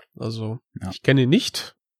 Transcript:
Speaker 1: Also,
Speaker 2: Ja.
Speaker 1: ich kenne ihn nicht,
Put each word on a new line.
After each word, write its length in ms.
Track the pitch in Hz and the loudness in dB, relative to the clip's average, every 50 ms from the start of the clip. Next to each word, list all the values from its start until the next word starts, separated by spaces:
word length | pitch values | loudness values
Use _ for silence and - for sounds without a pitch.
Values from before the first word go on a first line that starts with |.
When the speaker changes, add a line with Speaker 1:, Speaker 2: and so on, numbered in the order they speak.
| - _ - | -20 _ -12
Speaker 1:
Also, 420 | - 120 113 113 113 110 107 113 - _ _ - - | -10 -8 -8 -6 -6 -6 -6 -8 -8 _ _ -14 -10
Speaker 2:
Ja. 100 | 95 92 | -10 -10
Speaker 1:
ich 100 | - - | -10 -2
kenne 220 | - - 135 135 127 | 2 4 4 4 6
ihn 60 | 123 | 4
nicht, 460 | 165 254 - - - - - - - _ _ _ _ | 4 2 2 0 -6 -8 -10 -12 -16 _ _ _ _